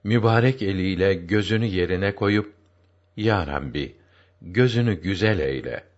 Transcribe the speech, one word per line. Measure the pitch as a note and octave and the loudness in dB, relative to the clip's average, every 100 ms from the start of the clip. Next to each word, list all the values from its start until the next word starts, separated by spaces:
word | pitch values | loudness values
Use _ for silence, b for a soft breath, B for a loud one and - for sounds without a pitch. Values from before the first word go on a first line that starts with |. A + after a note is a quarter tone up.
Mübarek | G2+ A#2 A2 A2+ B2+ C3 | 0 2 4 4 2 0
eliyle | G2 F#2+ F#2 F2+ F#2+ | -2 -2 -2 2 2
gözünü | F#2+ E2+ G#2+ G2+ A2 A2+ | 0 0 0 0 -2 0
yerine | F#2 F2 F#2 G2 | 0 0 0 -2
koyup, | - G2+ G#2 G#2 - _ _ _ _ _ - | 0 2 2 -2 -16 _ _ _ _ _ -4
"Ya | G#2+ G#2 D2 | 0 0 0
Rabbi, | C#2+ C#2 D2 C2+ - b b b b | -4 -6 -6 -8 -12 b b b b
gözünü | F2 F#2+ B2+ A2+ A#2 | -4 2 2 2 0
güzel | F2+ F2+ F#2+ G#2+ G2 | 0 -2 0 0 2
eyle." | C2+ C2+ B1 A#1 - | -2 -4 -6 -10 -14